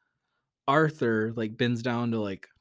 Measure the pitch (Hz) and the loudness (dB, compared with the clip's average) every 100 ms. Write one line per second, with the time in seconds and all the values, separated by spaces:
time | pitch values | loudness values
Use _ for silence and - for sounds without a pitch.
0 | _ _ _ _ _ _ - 147 156 156 | _ _ _ _ _ _ 0 4 2 2
1 | 120 110 110 117 113 113 123 117 123 117 | 0 2 0 -2 -6 0 0 0 -2 -2
2 | 120 113 104 95 - _ | -2 -2 -2 -6 -12 _